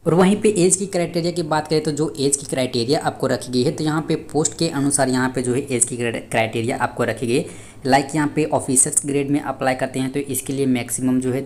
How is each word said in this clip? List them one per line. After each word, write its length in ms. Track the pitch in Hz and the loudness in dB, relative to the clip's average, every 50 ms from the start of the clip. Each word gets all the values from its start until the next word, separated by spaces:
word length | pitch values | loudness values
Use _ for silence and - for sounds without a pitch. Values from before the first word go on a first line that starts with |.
| - | 2
और 80 | 170 156 | 4 4
वहीं 220 | 175 190 185 208 208 | 6 6 6 4 4
पे 80 | - 214 208 | 4 2 4
एज 180 | 185 170 190 180 | 6 4 4 4
की 100 | - 208 | 2 -2
क्राइटेरिया 440 | 185 - 180 170 165 170 175 165 175 | -2 -2 -2 -2 0 -2 -2 -2 -2
की 120 | 170 175 165 | -2 -2 -2
बात 220 | 151 156 156 156 | 0 0 -2 0
करें 160 | - 165 151 147 | 0 0 0 0
तो 80 | 156 147 | 0 -2
जो 200 | 139 156 156 - - | 0 -2 -2 -2 0
एज 160 | 135 143 139 | 0 0 0
की 80 | - - | 0 -2
क्राइटेरिया 540 | - - 135 127 123 123 123 117 120 143 156 | -6 -2 -2 -2 0 0 -2 0 2 0 0
आपको 260 | - 151 - - - | 0 -2 -4 -2 -2
रखी 240 | 135 127 120 - 131 | 0 0 -2 -4 -2
गई 120 | 123 127 123 | 0 2 2
है, 80 | 151 | 2
तो 120 | 160 - 156 | 0 0 -2
यहाँ 180 | 151 151 160 151 | 0 0 0 0
पे 80 | 139 160 156 - - | 0 -2 -2 -2 -4
पोस्ट 260 | - 143 156 151 - - | -2 0 0 0 0 -2
के 100 | 165 165 | -2 -2
अनुसार 380 | - 139 139 143 139 139 135 127 | 0 0 0 2 2 2 2 2
यहाँ 220 | 127 127 127 131 127 | 2 2 0 0 0
पे 60 | 135 | -2
जो 120 | 123 123 120 | 0 0 0
है 80 | 127 - | 0 0
एज 180 | - 131 117 113 | 0 0 0 0
की 120 | - 131 | 0 -2
क्राइटेरिया 800 | 117 120 117 113 127 - - - 120 113 110 110 117 113 120 131 | -4 -2 -2 -2 -4 -6 -2 0 0 0 2 -2 -4 -2 -2 -2
आपको 260 | - 120 - - - 156 | -2 -2 -2 0 -2 0
रखी 240 | 127 110 - 135 | 0 0 -2 0
गई 100 | 113 117 | 0 0
है। 280 | 143 170 - - - - - - - - | 0 0 -2 -10 -16 -18 -18 -20 -8 0
लाइक 220 | 135 127 139 143 143 - | 4 4 4 4 2 -2
यहाँ 160 | 156 147 147 - | -2 -2 0 0
पे 80 | 156 151 | 0 0
ऑफिसर्स 580 | 151 - 131 - - 131 131 - 156 151 - - | 2 0 -2 0 0 2 2 2 2 0 -2 -2
ग्रेड 240 | 143 139 143 143 139 | 0 -2 -2 0 0
में 80 | 143 147 | 0 -2
अप्लाई 340 | - - 131 - 135 131 131 | -2 -4 -6 -2 0 0 0
करते 240 | 131 139 131 - 131 | 0 -2 -4 -4 -4
हैं 120 | 131 131 | -4 -2
तो 80 | 131 143 | -4 -4
इसके 320 | 139 139 131 127 - - 139 | -4 -4 -6 -6 -4 -4 -2
लिए 120 | 135 139 | 0 2
मैक्सिमम 520 | 131 127 123 117 - - - 127 127 127 127 | 2 2 0 -2 -4 -6 -2 0 0 0 2
जो 100 | 127 127 | 0 0
है 100 | 123 135 139 | -2 -2 -4